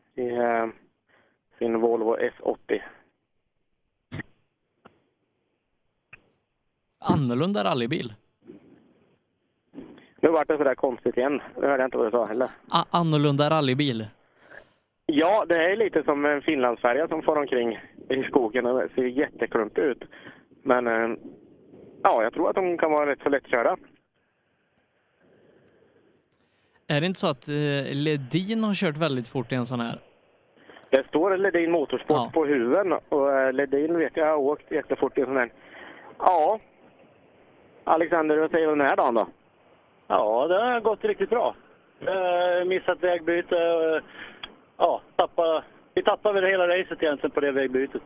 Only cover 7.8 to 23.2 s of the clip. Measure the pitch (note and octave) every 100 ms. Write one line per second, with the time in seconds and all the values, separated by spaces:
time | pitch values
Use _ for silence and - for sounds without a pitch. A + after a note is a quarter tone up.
7.8 | A#2 D#3 A#2+ G#2+ _ _ - - - -
8.8 | _ _ _ _ _ _ _ _ _ -
9.8 | - - - _ D#3 D#3+ D3 D3+ C#3+ B2+
10.8 | C#3 A#2 B2 B2 C3+ C3+ - - C3+ C3+
11.8 | B2+ B2 A2+ A#2+ G#2 A2 B2 - - E3+
12.8 | - F3 E3 D3+ D3 C#3 D3 D#3 C3+ C3
13.8 | C#3+ A2+ A2 - _ _ - - - _
14.8 | _ _ - D3 E3+ G#3+ D#3+ E3+ E3+ G#3+
15.8 | G3 D#3 D#3 C#3+ D3 C#3+ D#3+ C#3+ B2 A2+
16.8 | A#2+ C3 E3 D#3+ - D3+ C3+ B2 A#2 G#2
17.8 | - - - C3+ A2+ C#3 A2+ B2 A#2+ B2+
18.8 | E2+ - B2+ B2+ C#3+ - A2+ A#2 G#2+ -
19.8 | D3 - - - - - _ _ C3+ B2
20.8 | A#2+ A2+ A2+ - - - - - - -
21.8 | - - G3+ C3 A2 - F#3+ G3+ F3+ E3+
22.8 | D#3+ D3+ D3 C3+